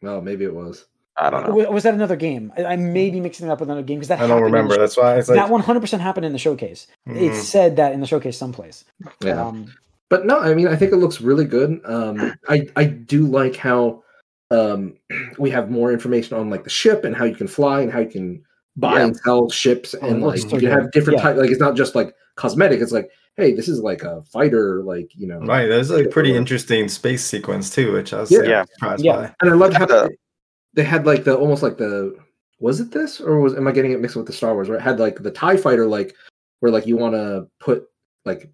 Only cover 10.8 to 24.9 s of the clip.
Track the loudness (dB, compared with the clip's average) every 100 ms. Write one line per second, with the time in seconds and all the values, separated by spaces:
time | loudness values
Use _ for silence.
10.8 | 2 4 2 0 0 2 2 0 0 -2
11.8 | -6 -4 -4 -4 -6 -6 0 0 0 0
12.8 | 0 -2 -2 0 2 2 0 -2 0 2
13.8 | 0 -2 _ _ _ _ 0 0 2 -2
14.8 | -6 -12 -14 -12 -10 -4 -2 -2 -2 0
15.8 | 0 0 0 -2 -2 -6 -4 -6 -6 0
16.8 | 2 2 -2 -2 -2 -2 -6 0 0 0
17.8 | -2 -2 -4 -6 -8 -10 _ _ _ -8
18.8 | 0 2 2 0 0 2 2 0 0 0
19.8 | -4 -8 -4 0 0 -2 -4 0 2 2
20.8 | 2 2 4 2 2 2 2 4 2 2
21.8 | 0 0 -2 _ _ -6 -4 2 2 2
22.8 | 0 -2 -4 _ _ 2 2 2 -2 -4
23.8 | -4 -6 -8 -12 -8 0 2 2 0 -2
24.8 | -6